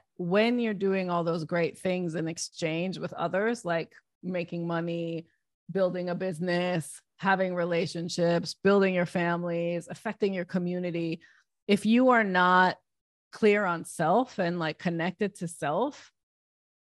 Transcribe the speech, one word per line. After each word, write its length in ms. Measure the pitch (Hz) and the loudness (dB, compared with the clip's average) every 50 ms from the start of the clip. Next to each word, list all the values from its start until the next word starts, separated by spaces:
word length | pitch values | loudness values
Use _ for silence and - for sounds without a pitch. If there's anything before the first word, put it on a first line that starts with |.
| _ _ _ - | _ _ _ -8
when 420 | 180 170 180 208 220 233 247 247 | -4 0 2 2 4 4 2 0
you're 140 | 240 226 214 | -2 -2 -2
doing 360 | 175 190 196 190 190 185 180 | -2 0 0 0 0 -2 -2
all 140 | 175 175 170 | -2 0 0
those 200 | 170 165 175 160 | 0 -2 -2 -4
great 340 | 147 170 170 170 151 - - | -2 -2 0 0 -2 -4 -4
things 380 | - 190 185 180 180 170 156 | -4 -4 -2 -2 -2 -4 -4
in 120 | - 160 160 | -4 -4 -4
exchange 720 | 165 170 - - - - 175 160 160 165 175 190 175 160 | -6 -8 -10 -10 -8 -6 -4 -4 -2 -2 -4 -4 -6 -6
with 140 | - 175 - | -8 -10 -6
others, 520 | - 160 170 180 185 208 226 240 233 - | -6 -4 -2 -2 0 0 -2 -2 -4 -4
like 260 | 175 170 165 156 - _ - _ _ _ _ - | -4 -4 -4 -4 -6 _ -20 _ _ _ _ -10
making 420 | 180 185 180 165 170 - 170 170 170 | -6 -6 -6 -6 -6 -6 -6 -4 -2
money, 580 | 170 165 170 170 170 170 170 165 165 160 165 - _ _ _ _ _ _ _ - | -2 -2 -2 -4 -4 -4 -4 -6 -6 -8 -10 -12 _ _ _ _ _ _ _ -8
building 380 | 165 190 190 180 175 180 180 180 | -2 0 0 0 0 -2 -4 -4
a 60 | 175 | -4
business, 880 | 170 190 185 185 151 175 180 175 175 180 180 180 170 151 - - - - _ _ _ | -4 -4 -4 -4 -4 -2 -2 0 0 0 0 -2 -4 -4 -6 -12 -20 -20 _ _ _
having 360 | - 196 190 185 190 185 180 | 0 0 2 2 0 -2 0
relationships, 1000 | 175 170 175 175 170 175 160 - 170 165 175 - - 170 170 170 170 175 - - - - | -2 -2 0 0 0 -2 -2 -4 -8 -8 -6 -2 0 2 2 2 2 0 -4 -8 0 2
building 300 | 196 202 202 196 190 185 | 4 6 6 4 4 2
your 120 | 180 175 | 0 0
families, 840 | 170 - 185 175 170 170 170 175 175 170 170 170 170 175 170 160 - | 0 -2 -2 0 0 0 -2 -2 -4 -4 -2 -2 -2 -4 -4 -6 -8
affecting 440 | 180 - - 220 202 - - 202 190 | -14 -10 -10 -10 -4 -2 -2 -2 0
your 120 | 185 175 | -2 -4
community, 760 | 175 - 185 175 175 180 180 180 180 165 170 170 165 160 170 - _ _ _ _ _ _ _ _ - | -4 -4 -2 -2 -2 -2 -4 -4 -4 -4 -2 -2 -4 -4 -6 -10 _ _ _ _ _ _ _ _ 2
if 180 | 202 202 - | 2 2 4
you 240 | 208 226 240 254 254 | 4 4 6 6 6
are 140 | 247 233 220 | 6 4 4
not 540 | 196 185 180 180 180 185 185 185 185 - - _ _ _ _ _ _ _ _ _ _ | 2 2 4 6 6 8 8 6 6 4 0 _ _ _ _ _ _ _ _ _ _
clear 340 | - - 220 214 202 208 208 | -4 2 4 4 4 4 2
on 180 | 185 170 165 165 | 0 -2 -4 -6
self 540 | - - - 165 156 180 226 262 - - - | -8 -4 0 2 4 4 4 2 0 -2 -2
and, 200 | 185 170 175 175 | -2 -2 -2 -2
like, 180 | 165 156 151 - | -2 -4 -4 -4
connected 560 | - 185 170 165 160 180 180 - 214 196 202 | -4 -4 -2 -2 -2 -4 -2 -4 -4 -6 -4
to 120 | - 185 165 | -8 -10 -10
self, 640 | - - - 143 151 180 240 294 285 - - - _ _ _ _ _ _ _ _ _ _ _ _ _ _ _ | -8 -6 -4 -2 0 0 -2 -2 -4 -8 -16 -20 _ _ _ _ _ _ _ _ _ _ _ _ _ _ _